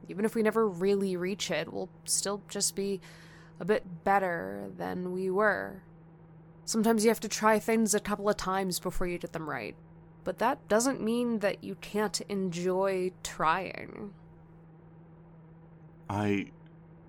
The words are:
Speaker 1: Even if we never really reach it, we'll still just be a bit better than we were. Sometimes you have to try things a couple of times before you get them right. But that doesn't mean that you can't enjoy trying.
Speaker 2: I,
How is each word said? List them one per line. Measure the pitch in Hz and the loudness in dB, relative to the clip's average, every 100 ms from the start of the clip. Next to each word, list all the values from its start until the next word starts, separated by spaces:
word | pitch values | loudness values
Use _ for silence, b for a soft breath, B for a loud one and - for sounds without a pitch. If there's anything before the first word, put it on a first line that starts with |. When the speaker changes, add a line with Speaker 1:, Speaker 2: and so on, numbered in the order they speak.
| - | -12
Speaker 1:
Even | 170 | -4
if | 214 233 | -2 2
we | |
never | 214 214 220 | 2 4 2
really | 175 190 202 196 175 | 2 2 2 2 0
reach | 180 202 - | -2 -4 -2
it, | 156 165 | -2 -2
we'll | 196 185 - - | -6 -8 -10 -4
still | - 196 202 202 | -2 -2 -4 -6
just | 202 196 - | -2 -2 -2
be | 196 196 B B B B B - | -4 -4 B B B B B -8
a | 180 | 0
bit | 214 185 170 | 0 0 -4
better | 196 196 190 170 190 202 202 185 | 2 4 4 -2 -4 -8 -10 -6
than | 180 180 180 | -6 -4 -4
we | 185 190 | -2 0
were. | 185 214 196 196 190 - - - - - - - - | 4 4 2 -2 -10 -16 -20 -20 -20 -20 -20 -20 -14
Sometimes | - 226 220 226 | -4 2 4 6
you | 220 | 6
have | 214 | 4
to | 220 | 0
try | - 214 214 | 2 4 4
things | 220 226 220 | 4 2 4
a | 208 | 2
couple | - 202 202 | 0 0 0
of | 202 | 0
times | 185 190 190 175 | 0 -2 -2 -2
before | 190 - 180 | -2 -2 -2
you | 175 | -2
get | 170 | -6
them | 165 156 | -8 -6
right. | 135 104 - - - - - | -6 -6 -10 -18 -20 -20 -10
But | - 180 | -8 0
that | 226 294 - | 0 0 2
doesn't | 208 254 262 | 2 2 0
mean | 214 233 240 226 | 0 0 0 0
that | 196 - | 0 -2
you | - 190 | -6 -12
can't | - 208 214 - | -6 -2 0 -2
enjoy | - 202 190 170 180 185 196 190 185 175 | -4 -2 -2 -2 0 2 2 0 -2 -6
trying. | - - 160 175 170 - - - 104 - - - - - - - - - - - - - - - - - - - - | -10 0 2 2 -2 -8 -12 -12 -14 -14 -20 -20 -20 -20 -20 -20 -20 -20 -20 -20 -20 -20 -20 -20 -20 -20 -20 -16 -6
Speaker 2:
I, | 101 104 101 - - - - - - | 0 2 2 0 -10 -20 -20 -20 -20